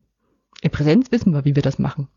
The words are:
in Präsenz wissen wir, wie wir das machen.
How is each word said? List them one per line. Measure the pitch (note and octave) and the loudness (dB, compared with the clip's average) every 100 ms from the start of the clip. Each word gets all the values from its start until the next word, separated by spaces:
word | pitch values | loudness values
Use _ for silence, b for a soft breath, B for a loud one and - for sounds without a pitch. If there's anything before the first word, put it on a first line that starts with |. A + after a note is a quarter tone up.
| _ _ _ _ _ - | _ _ _ _ _ -6
in | - | -4
Präsenz | - D3 F3+ B3+ | -2 2 2 2
wissen | A#3 G#3 | 0 0
wir, | D3 C#3 | 0 0
wie | C#3+ | 0
wir | |
das | - - | 0 -2
machen. | - - C3+ | -4 -6 -10